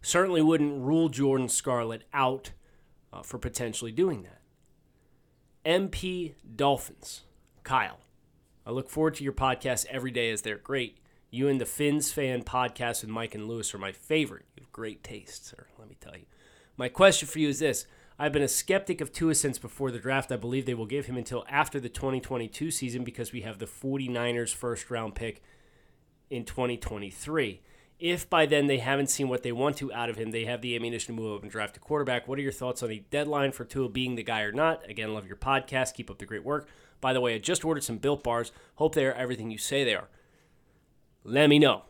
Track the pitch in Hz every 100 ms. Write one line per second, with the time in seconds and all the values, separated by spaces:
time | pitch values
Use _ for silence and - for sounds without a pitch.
0 | - 175 190 175 156 160 147 143 127 160
1 | 165 131 139 135 123 - - 123 113 113
2 | - 143 131 135 - - _ - _ _
3 | _ 92 - 120 123 - 120 110 117 113
4 | 185 135 92 87 _ _ _ _ _ _
5 | _ _ _ _ _ _ 156 175 196 -
6 | 185 180 165 143 - 110 143 139 - -
7 | - - - _ _ _ - 131 101 -
8 | _ _ _ _ _ _ - 123 131 -
9 | 156 151 139 - 135 123 139 120 - 131
10 | 127 123 117 107 110 104 - 135 120 -
11 | _ _ _ 117 139 135 117 - 147 147
12 | 143 - 135 127 117 127 123 - 120 117
13 | 110 113 113 107 107 117 107 101 98 95
14 | - 156 139 98 - - - - 110 107
15 | - 113 92 - - - - _ 110 -
16 | - - - - - - _ - 123 -
17 | 196 190 147 156 151 139 156 120 - -
18 | - - 147 143 139 - - 190 190 180
19 | 151 - 165 156 143 127 113 - 135 120
20 | 123 135 131 123 117 127 127 120 110 135
21 | 139 127 117 123 - 139 147 139 123 -
22 | 135 131 131 127 113 - 160 160 127 120
23 | 120 - 117 123 110 101 110 - 135 139
24 | 131 120 120 120 117 - 123 117 - 120
25 | 110 101 117 107 - - _ _ _ _
26 | _ _ _ 127 117 - 123 120 - 107
27 | 101 90 - 156 120 92 _ - _ _
28 | 170 175 - 175 151 147 143 135 117 139
29 | 139 - 139 127 123 120 143 143 135 110
30 | 117 110 113 113 113 120 123 117 117 117
31 | - 117 110 104 104 110 104 - - 151
32 | 139 123 120 135 139 127 127 123 120 110
33 | 101 143 147 147 139 131 123 135 127 104
34 | 127 120 113 113 107 110 160 160 - 107
35 | 110 107 98 101 131 135 - 135 127 -
36 | 117 98 101 107 85 147 143 - - -
37 | 131 131 123 113 107 180 160 156 - 113
38 | 139 143 - 117 117 - - _ 156 156
39 | 135 120 127 123 110 110 - 139 131 101
40 | - - _ _ _ _ _ _ _ _
41 | _ _ - 127 147 147 147 98 -